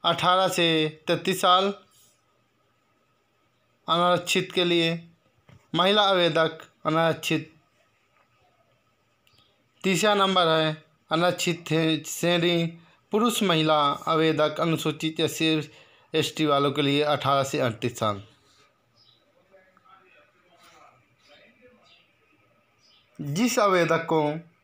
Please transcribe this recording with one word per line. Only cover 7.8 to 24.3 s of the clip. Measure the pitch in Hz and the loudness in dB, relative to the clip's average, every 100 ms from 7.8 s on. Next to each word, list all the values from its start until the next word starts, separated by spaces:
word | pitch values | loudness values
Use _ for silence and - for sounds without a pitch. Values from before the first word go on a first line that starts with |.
| _ _ _ _ _ _ _ _ _ _ _ _ _ _ _ _ _ _ _ _ | _ _ _ _ _ _ _ _ _ _ _ _ _ _ _ _ _ _ _ _
तीसरा | 190 180 214 | -2 2 2
नंबर | 202 190 185 170 | 2 2 2 2
है | 160 156 156 _ _ _ | 2 0 -4 _ _ _
अनारक्षित | 160 175 175 - 170 - 160 160 156 156 | 0 0 0 -4 -4 -2 0 0 -2 -6
श्रेणी, | - 170 175 170 170 165 170 - _ _ | -4 -2 0 0 0 -2 -6 -20 _ _
पुरुष | 214 233 226 | 0 0 0
महिला | 196 165 156 151 143 | 0 2 2 2 2
आवेदक | 147 - 160 160 147 151 147 | -2 -2 0 2 2 -2 0
अनुसूचित | 170 156 156 151 160 156 | -2 -2 -4 -4 -8 -4
एससी, | 156 151 160 156 147 - - _ _ | -4 -2 -2 -2 -4 -16 -20 _ _
एसटी | 160 147 - 156 | -4 -4 -2 0
वालों | 143 143 | 2 0
के | 135 | 0
लिए | 143 143 | 0 0
अठारह | 147 143 131 139 | 0 -2 0 0
से | 135 147 | 0 -2
अड़तीस | 127 110 123 - | -2 -2 -6 -4
साल। | 110 101 104 _ _ _ _ _ _ _ _ _ _ 175 _ 190 190 _ _ - 185 _ _ _ _ _ - - - _ _ _ _ 294 - 240 254 _ _ - _ _ _ _ _ _ _ _ _ _ _ _ | -4 -4 -10 _ _ _ _ _ _ _ _ _ _ _ _ -20 _ _ _ -20 _ _ _ _ _ _ -20 -20 -20 _ _ _ _ -20 -20 _ -20 _ _ -20 _ _ _ _ _ _ _ _ _ _ _ _
जिस | 147 147 240 247 | -8 -2 -2 2
आवेदक | 208 185 165 165 165 | 4 4 4 0 0
को | 160 147 | 0 0